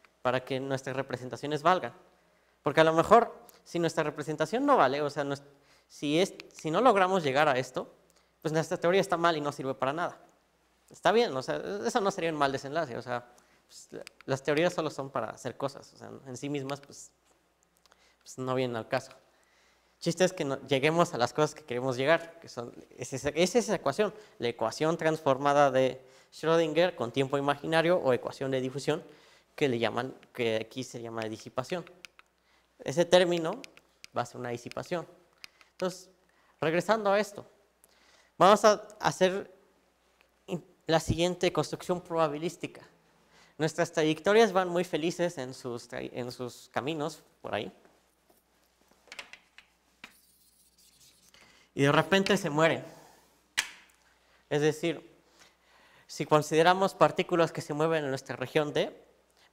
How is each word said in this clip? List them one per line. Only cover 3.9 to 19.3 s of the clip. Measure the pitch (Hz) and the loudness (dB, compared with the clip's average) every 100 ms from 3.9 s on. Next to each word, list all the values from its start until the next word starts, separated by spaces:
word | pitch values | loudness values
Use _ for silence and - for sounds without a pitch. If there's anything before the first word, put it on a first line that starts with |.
| 165 | 0
representación | 151 151 147 151 156 226 | -2 -4 -6 -4 -2 0
no | 285 247 | 4 6
vale, | 139 143 | 4 2
o | 147 | -4
sea, | 151 | -4
nues-, | 139 139 - _ _ _ _ | -4 -6 -10 _ _ _ _
si | - 147 156 | -8 0 2
es, | 190 - - | 2 -2 -20
si | - 160 | -10 -4
no | 165 | 2
logramos | 254 196 185 190 | 4 6 4 2
llegar | 147 131 151 | 0 2 2
a | 127 | 2
esto, | 131 - - - _ _ _ _ | -2 -6 -10 -12 _ _ _ _
pues | 160 | -4
nuestra | 156 156 180 | -2 -2 -2
teoría | 170 190 | 0 2
está | 185 170 | 2 2
mal | 170 160 | 2 0
y | |
no | 143 | -2
sirve | 135 135 | -6 -6
para | 131 131 | -4 -4
nada. | 156 165 - - _ _ _ _ _ _ | -2 -6 -8 -20 _ _ _ _ _ _
Está | - 165 | -2 2
bien, | 214 226 | 4 2
o | 131 | -2
sea, | 127 151 - 202 226 | -4 -6 -6 -6 -2
eso | 247 | 0
no | 196 | 0
sería | - 165 | -2 -2
un | 151 | 0
mal | 139 | 0
desenlace, | 135 139 156 151 120 | 0 -6 -6 -6 -8
o | |
sea, | 123 123 - - _ _ _ | -8 -8 -8 -20 _ _ _
pues, | - - | -20 -18
la, | - - - - | -16 -16 -14 -6
las | 135 | -4
teorías | 156 147 175 | 0 2 2
solo | 175 156 | 0 -4
son | 147 135 | -6 -8
para | 131 110 | -6 -6
hacer | - 127 113 | -8 -10 -6
cosas, | 135 - - | -8 -8 -20
o | - | -20
sea, | 110 113 135 | -20 -18 -14
en | 123 | -10
sí | 143 | -8
mismas, | 147 135 139 | -6 -6 -10
pues, | - - - _ _ _ _ _ _ _ _ _ _ _ | -12 -20 -20 _ _ _ _ _ _ _ _ _ _ _
pues | - - | -18 -8
no | 127 | -2
vienen | 127 127 117 | -2 -2 -4
al | 110 | -4
caso. | 131 - | -4 -6
El | - _ | -16 _